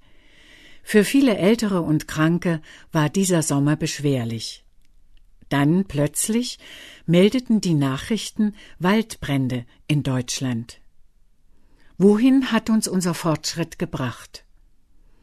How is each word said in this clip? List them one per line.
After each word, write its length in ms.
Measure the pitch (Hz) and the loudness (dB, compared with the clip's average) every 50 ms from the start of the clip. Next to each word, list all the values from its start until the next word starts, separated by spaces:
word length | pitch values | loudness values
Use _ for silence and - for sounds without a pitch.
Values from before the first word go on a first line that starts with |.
| _ _ - - _ - - - - - - - - - - - | _ _ -20 -20 _ -20 -20 -20 -20 -20 -20 -20 -20 -20 -20 -20
Für 220 | - - - 214 202 | -8 0 2 2 2
viele 320 | - - 277 277 254 202 | 4 2 4 4 4 2
Ältere 460 | - - 190 226 226 226 208 196 180 | 2 2 2 2 2 0 -2 -2 -2
und 260 | 160 - 151 156 - - | 0 0 0 -2 -2 -4
Kranke 540 | - - 156 160 170 170 - 180 165 156 - - - - - - | -2 0 2 2 2 0 0 -2 -4 -4 -6 -12 -20 -20 -16 -4
war 200 | - 160 151 147 | -2 0 0 0
dieser 320 | - 196 196 180 180 165 | 0 0 0 2 2 0
Sommer 340 | 151 - 147 143 143 143 151 | 0 0 0 0 2 2 0
beschwerlich. 880 | 151 165 147 - - 143 147 139 127 117 117 113 113 - - - - - - _ - - - _ - - - - - - - - - - - | 0 -2 -6 -6 -2 -2 0 0 0 -2 -4 -6 -8 -8 -10 -14 -16 -20 -20 _ -20 -20 -20 _ -20 -20 -20 -20 -20 -20 -20 -20 -20 -8 -4
Dann 340 | 147 139 143 147 170 185 196 | 0 2 2 4 2 2 0
plötzlich 720 | - - 143 143 151 - - - - 214 233 247 247 - - - - - - - - - - - | -2 -2 -2 -2 -2 -2 -4 -4 -2 -2 -2 -2 -4 -10 -14 -18 -20 -20 -20 -20 -20 -20 -10 -2
meldeten 540 | - 165 175 190 208 214 262 247 - 226 208 | 2 4 4 6 4 2 0 0 0 0 0
die 140 | - 185 165 | 2 2 2
Nachrichten 800 | 147 139 135 131 139 - - 226 202 - - - - 214 208 202 - - - - - | 2 2 0 -2 -4 -4 -4 -4 -4 -4 -6 -4 -2 -2 -2 -2 -6 -14 -20 -10 -4
Waldbrände 880 | 160 180 202 226 214 - - - - - 139 139 131 123 127 123 117 - _ _ _ | 0 0 2 0 0 -4 -8 -12 -6 -4 -2 -2 -2 -2 -4 -6 -8 -12 _ _ _
in 160 | - 151 147 | -2 -2 0
Deutschland. 800 | 127 139 131 127 123 - - - 135 127 123 113 123 - - - - - - - - - _ _ _ _ _ _ _ - - - - _ - _ - - - | 0 -2 -2 -2 -4 -6 -6 -6 -4 -4 -4 -6 -8 -10 -16 -20 -20 -20 -20 -20 -20 -20 _ _ _ _ _ _ _ -20 -20 -20 -20 _ -20 _ -20 -18 -2
Wohin 560 | - 180 202 208 208 240 269 262 277 262 240 | 4 4 4 6 6 4 4 4 4 2 2
hat 180 | 226 226 226 - | 0 -2 0 2
uns 160 | 220 220 214 | 0 0 0
unser 280 | - 185 185 175 180 165 | 0 -2 -2 -2 -2 -4
Fortschritt 640 | - - 170 151 147 - - - 160 165 160 - - | -2 -2 -2 -2 -2 -4 -6 -6 -6 -6 -8 -6 -8
gebracht? 680 | 175 156 - 135 131 123 113 - - - - - - _ - - - _ - - _ _ - - - - - _ | -8 -6 -4 -6 -6 -6 -6 -8 -16 -20 -20 -20 -20 _ -20 -20 -20 _ -20 -20 _ _ -20 -20 -20 -20 -20 _